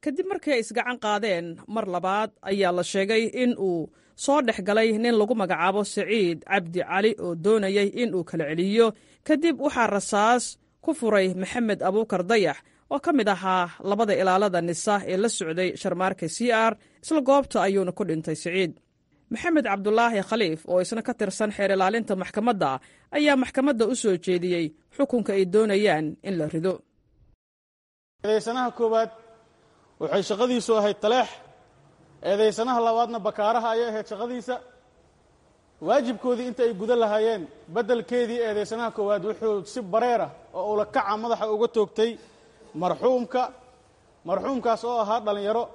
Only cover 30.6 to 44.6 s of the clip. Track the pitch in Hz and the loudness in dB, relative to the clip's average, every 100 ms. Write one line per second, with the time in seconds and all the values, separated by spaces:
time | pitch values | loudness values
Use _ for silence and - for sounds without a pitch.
30.6 | - 220 208 202 214 247 240 - - - | 2 2 2 0 2 2 0 -4 -20 -20
31.6 | _ _ _ _ _ - - 202 214 214 | _ _ _ _ _ -10 -2 2 2 2
32.6 | 233 247 233 226 233 233 202 208 208 233 | -2 2 2 2 0 -2 -4 -2 0 2
33.6 | 226 226 233 220 208 202 233 247 233 247 | 0 0 -2 -4 -8 -8 -8 -8 -8 -8
34.6 | - _ _ _ _ _ _ _ _ _ | -10 _ _ _ _ _ _ _ _ _
35.6 | _ _ 156 254 247 220 254 240 247 240 | _ _ 0 0 0 -4 -2 -2 -4 -2
36.6 | 233 202 214 240 220 214 220 220 160 - | -2 -2 -2 2 2 2 0 -2 -6 -16
37.6 | - 175 220 240 - 247 240 240 226 208 | -10 -6 -2 -2 -2 -2 -2 -2 -2 -2
38.6 | 208 220 233 214 202 208 185 208 226 208 | -4 -4 -6 -4 -2 0 -2 -4 -2 -2
39.6 | 170 - 202 208 247 233 156 - - 170 | -4 -10 -2 0 2 0 -2 -8 -14 -8
40.6 | 196 214 208 269 202 214 233 233 220 208 | -4 -2 -2 -2 -2 -2 -2 -2 0 0
41.6 | 226 226 202 - 226 220 - _ _ _ | 0 0 -2 0 -2 -2 -16 _ _ _
42.6 | - 156 180 175 226 254 240 254 254 - | -16 -4 -2 0 2 2 0 -2 -2 -6
43.6 | - _ _ _ _ _ 160 190 - 269 | -20 _ _ _ _ _ -4 -2 -2 -2